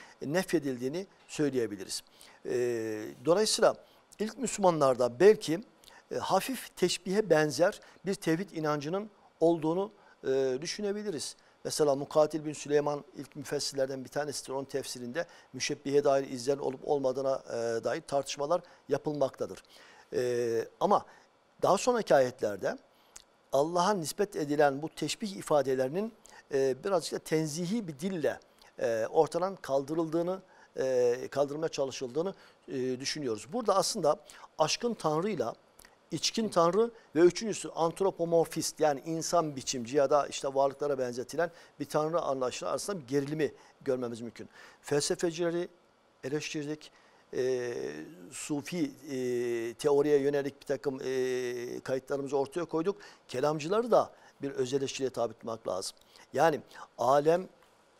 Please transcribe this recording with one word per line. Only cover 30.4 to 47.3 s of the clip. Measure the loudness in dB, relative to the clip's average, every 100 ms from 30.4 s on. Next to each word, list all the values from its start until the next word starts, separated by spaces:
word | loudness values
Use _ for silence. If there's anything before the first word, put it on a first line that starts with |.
| -10 -20 -14 -6
e, | 0 4 4 2 -2
kaldırılmaya | 0 0 0 -4
çalışıldığını, | -2 -4 -4 -6 -4 -4 -6 -18 _ -10
e, | -4 -4 -4
düşünüyoruz. | -6 -4 -4 -6 -6
Burada | -4 2 2
aslında | 2 0 0 0 -4 -20 -8 0
aşkın | 0 0 -4
tanrıyla | -2 -2 0 -2 -2 -4 -6 _ _ -20 _ -10
içkin | -4 -4 -2 0
tanrı | 4 4 4 2 -2 _ 6
ve |
üçüncüsü | 6 6 -4 -6 -6
antropomorfist, | -2 0 2 -2 0 2 2 2 0 -4 2
yani | 2 2 -4
insan | -6 0 2 2 -2
biçimci | -6 -6 0 2
ya | 4
da | 4 2
işte | -4 -2
varlıklara | 2 2 0 -2 -2
benzetilen | -2 -4 -6 -2 -4 -4 -18 -12
bir | -2
tanrı | 0 2 0
anlayışı | 0 0 -2 -4 -4
arasında | -4 -4 -8
bir | -2
gerilimi | 0 0 -2 -2 -4 -20 -10
görmemiz | -4 -2 -2 -8
mümkün. | -12 -14 -18 -20 -20 -14
Felsefecileri | -2 0 0 0 -2 0 -2 -2 -6 _ _ _ _ _
eleştirdik, | -6 -6 -6 -8 -6 -8 -12 _ _ _ -10